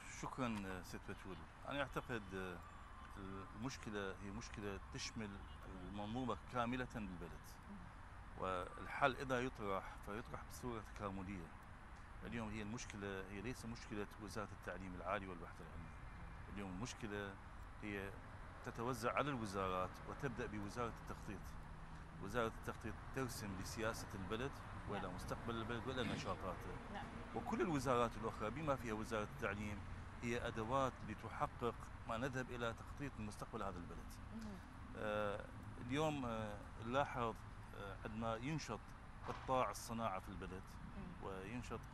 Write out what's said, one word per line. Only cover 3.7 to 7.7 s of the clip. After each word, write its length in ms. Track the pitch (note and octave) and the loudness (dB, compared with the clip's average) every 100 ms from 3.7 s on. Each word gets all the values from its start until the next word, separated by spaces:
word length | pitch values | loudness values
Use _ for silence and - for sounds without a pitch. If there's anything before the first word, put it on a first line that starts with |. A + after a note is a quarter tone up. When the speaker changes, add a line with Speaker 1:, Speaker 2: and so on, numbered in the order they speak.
| - A#2 G#2 G2 F#2 | -2 0 2 2 0
Speaker 1:
هي 80 | G2+ | -2
مشكلة 500 | G#2+ - - G2+ F#2+ - | -4 -4 -2 -2 -2 -4
تشمل 360 | C3+ - A#2 G#2+ G2 - - G2 | -4 -2 -2 -2 -4 -8 -8 -6
المنظومة 680 | F#2+ F2+ G#2 G#2 B2 B2 G2+ - | -6 -4 -2 0 2 2 2 0
كاملة 360 | B2 A#2 B2+ B2 | 2 4 2 0
بالبلد. 360 | A#2+ G2 E2+ E2+ D2+ - - - | -2 -2 -4 -6 -6 -10 -10 -8